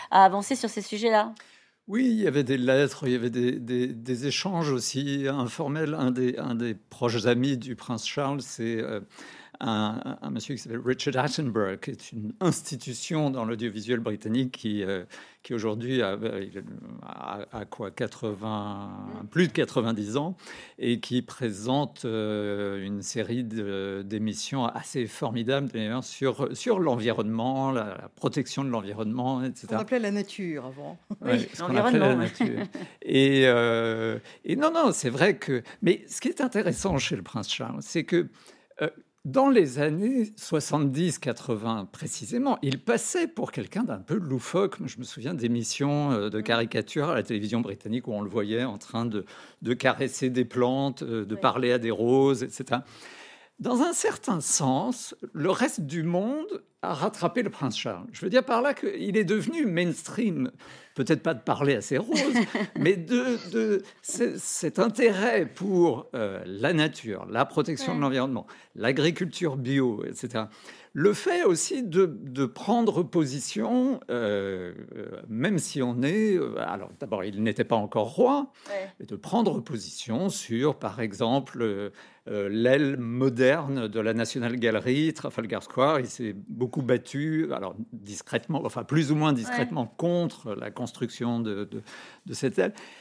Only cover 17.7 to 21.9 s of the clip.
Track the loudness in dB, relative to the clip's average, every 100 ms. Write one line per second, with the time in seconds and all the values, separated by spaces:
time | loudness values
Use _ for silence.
17.7 | -8 -10 -6 -6 -4 -6 -4 -4 -4 -6
18.7 | -8 -10 -12 -12 -12 -2 2 2 2 2
19.7 | 2 2 0 -2 -2 -2 -6 -12 -18 -18
20.7 | -4 0 0 0 -2 -2 -4 -4 -4 0
21.7 | 0 0